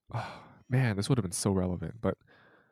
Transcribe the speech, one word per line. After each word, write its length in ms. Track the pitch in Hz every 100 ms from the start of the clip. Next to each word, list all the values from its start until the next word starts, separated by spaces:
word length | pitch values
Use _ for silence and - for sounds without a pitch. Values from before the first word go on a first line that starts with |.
| -
<sighs> 600 | 117 - - - - -
man, 260 | 127 120 98
this 140 | 123
would 80 | 120
have 60 |
been 80 | 92
so 200 | - 104
relevant. 440 | 95 90 87 80 -
But 160 | 95 - _ - - _ _